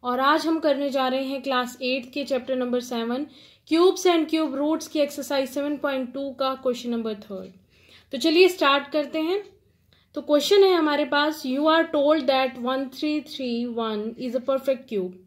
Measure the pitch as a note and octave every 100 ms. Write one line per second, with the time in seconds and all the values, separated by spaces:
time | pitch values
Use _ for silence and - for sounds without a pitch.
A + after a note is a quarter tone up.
0 | A#3+ B3 C4+ D#4 D4+ D#4+ D#4 C4+ C#4+ C4
1 | C4 C4 C4 C4+ C4+ B3+ B3 - B3+ B3+
2 | A#3+ D4 C#4 C4 B3 B3+ B3 B3 B3 A#3+
3 | A3+ B3 D4 - - _ _ D#4+ F#4 F4+
4 | F#4 E4+ D#4 D#4+ D#4 C4 D4 D#4 D#4 D#4
5 | C#4+ C#4+ C4+ C#4 C4 C#4+ C#4+ D4 C#4+ C4+
6 | B3 C4+ C#4 C4 C4+ C4 C4 A#3+ A#3+ A#3
7 | A3 G#3 - F#3+ F#3+ - _ _ _ -
8 | _ C4 D#4+ D#4+ F#4 F4+ C#4+ C#4 C#4 D4+
9 | C#4+ D#4+ D#4+ G4 G4+ _ _ _ _ _
10 | _ - - D4 C#4+ G4+ G4 F4+ D#4 C#4+
11 | C#4+ C#4+ D4 D#4 C4 B3+ D#4 D#4+ D#4+ D#4
12 | C#4+ D#4 B3+ C4 C4 B3 A#3+ C4 C4+ -
13 | D4+ D4+ - - B3+ A#3 A#3+ A#3 A3+ G#3+
14 | G#3+ A#3 B3 B3 B3 C4+ C4+ C4+ - G#3
15 | F3+ F3+